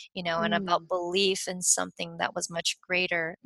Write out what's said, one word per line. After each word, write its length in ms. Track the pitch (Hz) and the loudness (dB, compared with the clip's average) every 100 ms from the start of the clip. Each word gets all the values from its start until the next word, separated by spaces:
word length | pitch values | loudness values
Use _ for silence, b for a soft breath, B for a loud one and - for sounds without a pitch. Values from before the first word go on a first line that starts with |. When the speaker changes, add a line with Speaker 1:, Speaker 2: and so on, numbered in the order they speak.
| B | B
Speaker 1:
you 80 | 190 | -6
know, 160 | 175 165 | -2 0
and 120 | 170 | 2
about 280 | 170 185 175 | 0 2 0
Speaker 2:
Mm. 40 | 165 | 0
Speaker 1:
belief 580 | 180 175 185 196 190 - | -2 0 2 4 2 -2
in 140 | 185 | -2
something 560 | 175 - 180 - 175 170 | 2 2 0 -6 -8 -2
that 180 | 180 180 | -2 0
was 140 | 170 | -6
much 320 | 170 - - | -4 -4 -4
greater 560 | - 180 180 170 160 180 | -2 0 2 0 -2 -6